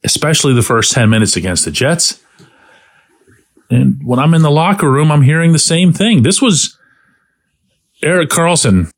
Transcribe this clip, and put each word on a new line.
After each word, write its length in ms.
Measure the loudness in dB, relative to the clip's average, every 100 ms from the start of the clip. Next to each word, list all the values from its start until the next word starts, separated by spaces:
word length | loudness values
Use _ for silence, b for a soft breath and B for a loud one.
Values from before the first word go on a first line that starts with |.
especially 480 | -6 -4 -2 -2 0
the 100 | 0
first 300 | 0 -2 0
ten 160 | 0 0
minutes 260 | 2 0
against 300 | -4 -6 -6
the 60 | -6
Jets. 500 | -4 -2 -2 -4 -6 b b b b b b b b b b b b _ _ _
And 320 | 0 0 -2
when 140 | -4 -2
I'm 160 | 2
in 80 | 2
the 80 | 2
locker 400 | 2 0 0 0
room, 200 | 0 2
I'm 120 | 2
hearing 300 | 2 2 2
the 60 | 0
same 360 | 0 0 0
thing. 300 | 2 0 2
This 180 | 2 0
was 340 | 0 0 -4 b b b b b b b b _ _ _ _ _
Erik 260 | -2 0 -2
Karlsson 600 | 0 0 0 2 0 0